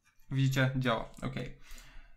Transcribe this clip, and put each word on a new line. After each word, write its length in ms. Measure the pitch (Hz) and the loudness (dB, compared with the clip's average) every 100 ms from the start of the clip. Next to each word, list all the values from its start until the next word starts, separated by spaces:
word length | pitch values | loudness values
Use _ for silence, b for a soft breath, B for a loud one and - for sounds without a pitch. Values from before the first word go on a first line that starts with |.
| _ _ - | _ _ -4
widzicie, 400 | 135 135 135 127 131 | 2 4 4 2 2
działa, 340 | 123 110 - - | 2 2 -2 -6
okej. 360 | 127 131 - - B B B B B | -6 -6 -8 -12 B B B B B